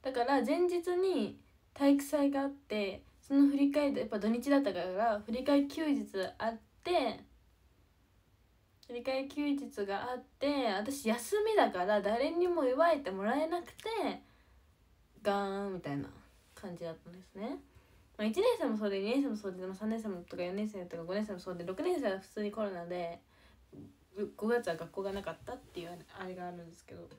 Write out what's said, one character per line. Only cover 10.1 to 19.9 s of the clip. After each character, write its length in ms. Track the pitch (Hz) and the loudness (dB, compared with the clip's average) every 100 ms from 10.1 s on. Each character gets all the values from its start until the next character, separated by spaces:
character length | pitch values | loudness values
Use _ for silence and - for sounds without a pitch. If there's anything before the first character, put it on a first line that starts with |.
| 254 | -6
っ 80 | - _ | -8 _
て、 260 | 285 190 226 | 0 2 2
私 400 | 196 214 277 214 | 0 -2 -2 0
休 260 | 233 - 415 440 | 0 0 2 4
み 100 | 427 | 6
だ 140 | 226 | 4
か 160 | 233 226 | 2 2
ら、 160 | 208 | 2
誰 300 | 196 233 285 | 4 2 2
に 160 | 330 359 | 2 2
も 180 | 349 269 | 2 2
祝 260 | 254 339 | 4 4
え 60 | 302 | 4
て 100 | 285 | 0
も 120 | 190 | -2
ら 140 | 202 269 | 0 0
え 80 | 320 | 0
な 160 | 349 | -2
く 100 | 349 | -6
て、 100 | - 427 453 277 - - - _ - _ _ _ _ _ - | -10 -6 -2 -2 -4 -12 -20 _ -20 _ _ _ _ _ -4
ガ 240 | 208 202 196 | 0 0 0
ー 240 | 196 202 | -4 -4
ン 40 | 180 | -6
み 60 | |
た 120 | 147 | -6
い 40 | 143 | -6
な 120 | 139 - - _ _ - | -6 -14 -20 _ _ -14
感 200 | - 170 | -12 -10
じ 100 | 170 | -10
だ 60 | |
っ 40 | 165 | -10
た 160 | 175 | -16
ん 20 | |
で 80 | 180 | -20
す 140 | 185 190 | -18 -10
ね。 240 | 220 285 - - _ - _ - | -8 -8 -12 -20 _ -20 _ -4
ま 60 | |
あ、 20 | 214 | -2
一 120 | 226 | 4
年 80 | 453 466 | 4 4
生 80 | 277 | 0
も 100 | 220 | 0
そ 120 | 208 | 0
う 20 | |
で、 100 | 196 | 0
二 120 | 202 | 0
年 100 | 269 | 2
生 80 | 277 | 0
も 60 | 208 | -2
そ 140 | 202 | -6
う 20 | |
で、 120 | 180 | -8
ま 100 | 185 | -8
あ、 20 | 190 | -6
三 160 | 214 | -4